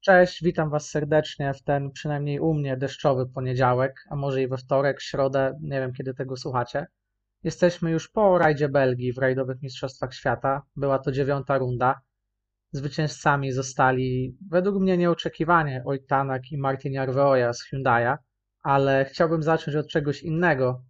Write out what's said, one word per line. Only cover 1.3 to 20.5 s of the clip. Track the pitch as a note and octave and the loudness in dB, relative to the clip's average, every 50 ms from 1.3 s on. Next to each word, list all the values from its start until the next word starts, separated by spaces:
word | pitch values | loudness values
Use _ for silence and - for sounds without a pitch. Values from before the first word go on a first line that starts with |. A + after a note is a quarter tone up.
| - _ C#3+ C#3 C#3 | -6 _ -4 -4 -4
w | C#3 _ | -4 _
ten, | - C#3+ C#3+ C#3 C#3 | -2 -2 -2 -2 -4
przynajmniej | C3 - - D3+ D3 C#3+ C#3+ D3 C#3+ C#3+ | -10 -8 -6 -4 -4 -2 -2 -4 -2 0
u | D3 E3 D#3+ | 0 0 0
mnie, | D3+ C#3+ C3+ C3 B2+ | 0 0 -2 -4 -4
deszczowy | C3+ C3+ - - - D#3 C3+ B2+ B2+ | -4 -6 -6 -2 0 0 2 2 -2
poniedziałek, | B2+ B2+ C#3 B2+ B2+ B2+ B2 C3 B2+ B2 B2 C3 C#3 C3+ - - _ | -4 -6 -8 -6 -4 0 2 2 2 4 2 0 -2 -2 -8 -16 _
a | D3 | -8
może | C#3+ C#3 C#3 C3+ C3 | -6 -4 -2 -2 -2
i | C3 B2 | -2 -2
we | C3 B2+ | -4 -8
wtorek, | C3 - C#3+ C3+ C#3 C#3+ C3+ C3+ | -4 0 0 2 2 2 0 -2
środę, | - - - C#3+ C3+ C3+ C3+ C3+ C3+ C3+ C3 D3+ | -8 -8 -2 -2 -2 0 2 0 0 0 -2 -6
nie | D#3 D3+ C#3 C3+ | -10 -6 -4 -4
wiem, | C3 B2+ B2+ | -4 -4 -6
kiedy | C3 C#3 C3 B2+ | -8 -8 -8 -6
tego | B2+ C3+ C3 C3 B2+ | -8 -8 -8 -8 -8
słuchacie. | - D#3 B2+ B2+ A#2+ - - C#3 D#3+ - _ _ _ _ _ _ _ _ _ _ _ | -8 -4 -2 -2 -4 -2 -4 -6 -6 -6 _ _ _ _ _ _ _ _ _ _ _
Jesteśmy | E3 D#3 - - F3 E3+ - - E3 | -8 -2 2 2 2 2 0 -2 -2
już | E3 D#3+ - - | -2 -2 -4 -4
po | _ A3+ G#3+ G3 F3+ F3 | _ 2 4 4 6 6
rajdzie | E3 D#3 D3+ C3+ D3 C#3+ | 4 4 4 2 0 2
Belgii | C3+ C#3+ C3+ C3 B2+ B2+ B2 B2 A#2+ | 2 4 4 4 2 0 -2 -4 -2
w | B2+ | 0
rajdowych | C3+ C3 C3 C3 C3+ B2+ C3 B2+ | 0 0 0 0 -2 -4 -6 -8
mistrzostwach | D3 C3+ B2+ - - C3 - - - B2 B2+ | -10 -14 -10 -8 -10 -10 -8 -8 -10 -10 -10
świata. | - - C#3 A#2+ A#2 - C3+ C3+ C#3+ - _ _ | -6 -2 -2 -2 0 0 -2 -2 -2 -4 _ _
Była | - C#3 C#3 C3+ C3 | -4 -2 0 0 0
to | C3+ D3 | 0 -2
dziewiąta | C3 C3 C#3+ C3 C#3+ C#3 C3+ - C#3 C3+ | -2 -2 0 0 -2 -2 0 0 0 0
runda. | C3 B2+ B2+ A#2+ B2 B2+ C#3 C3+ _ _ _ _ _ _ _ _ _ _ _ _ _ _ | 0 -2 -2 0 2 0 0 0 _ _ _ _ _ _ _ _ _ _ _ _ _ _
Zwycięzcami | - C#3+ C3+ D3 - - D#3 D3 - - - E3 C#3+ C#3+ C#3 C3+ | -10 -8 -8 -6 -4 -2 -4 -4 -4 -2 2 2 2 2 0 -2
zostali, | B2+ B2+ C3+ C3 - - C#3 C3 C3 B2+ C3 C3 B2+ B2+ C3 C3 - _ - G3 | -2 -4 -4 -6 0 2 2 2 4 2 0 -2 -2 -2 -4 -6 -8 _ -14 -2
według | D#3 F3+ F3+ G3+ G3+ G3 | -2 0 0 2 0 0
mnie | F#3+ F#3 F#3 F3+ | 2 2 2 2
nieoczekiwanie, | F3 F3 E3 - - E3 - - D#3+ D#3 F3 E3+ D#3+ D3 C3 B2+ B2+ | 2 2 0 0 -2 -10 -4 -4 0 2 2 2 2 0 -4 -6 -4
Ojtanak | C#3+ C#3 C3+ C3+ _ C#3+ C3+ C#3 C3+ C3 C3 B2+ - | -4 -6 -6 _ _ 0 0 0 0 -4 -6 -6 -8
i | D#3 C#3+ | -8 -4
Martin | C3+ C3+ C3+ C3+ - C#3+ C3+ | -2 -2 -2 -2 -4 -6 -4
Jarveoja | C3+ C3+ C3 B2+ C3+ C#3 C#3 C3+ B2+ B2 A#2 A#2 | -4 -4 -2 0 2 4 4 4 4 2 2 -2
z | - - | -4 -8
Hyundai'a, | - - C#3 C3 C3 A#2+ A#2 A#2+ A#2+ C#3 D3+ _ _ _ _ _ _ _ _ | -10 -8 -2 2 2 4 4 4 2 0 -2 _ _ _ _ _ _ _ _
ale | _ D3 C#3 C#3 C#3 C#3 C3+ C3+ C3+ | _ 0 2 2 4 4 4 2 2
chciałbym | C3+ - - F3 D#3+ E3 E3 D3+ | 0 0 0 0 2 2 0 2
zacząć | D3+ D#3+ D#3+ - - C#3 D3+ | 0 0 0 0 -4 -4 -4
od | D3 - | -4 -2
czegoś | - E3 D3 C#3+ C#3 - - | -4 -2 -2 -2 -4 -4 -6
innego. | E3+ D#3 D#3+ F3+ F3 | -6 -2 0 2 2